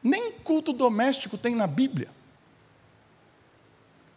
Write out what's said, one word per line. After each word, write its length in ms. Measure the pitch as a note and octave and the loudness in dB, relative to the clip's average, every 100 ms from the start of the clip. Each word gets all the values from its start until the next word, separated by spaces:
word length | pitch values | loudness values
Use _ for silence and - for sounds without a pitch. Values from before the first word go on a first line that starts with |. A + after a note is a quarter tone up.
Nem 300 | A#3+ G4 A#4+ | 2 0 -2
culto 400 | A4 - D#4 D#4 | -8 0 0 0
doméstico 640 | B3 B3+ G#3+ B3+ C4+ G3+ G#3 | 2 2 4 0 0 -6 -6
tem 180 | A#3 | -4
na 120 | A#3 G3 | 0 0
Bíblia. 420 | C#3+ C4+ D#3+ - - - _ _ _ _ _ _ _ _ _ _ _ _ _ _ _ _ _ - | 2 0 0 -8 -12 -20 _ _ _ _ _ _ _ _ _ _ _ _ _ _ _ _ _ -20